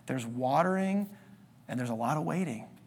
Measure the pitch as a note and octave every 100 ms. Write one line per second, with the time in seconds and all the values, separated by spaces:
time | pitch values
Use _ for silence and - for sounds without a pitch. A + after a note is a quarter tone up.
0 | - C3 A#2 B2 B2+ D3 F3+ F#3+ F#3+ G3+
1 | G3+ - - - - - - A#2 B2 A2+
2 | A#2+ D3+ D#3+ E3+ E3 A2 - -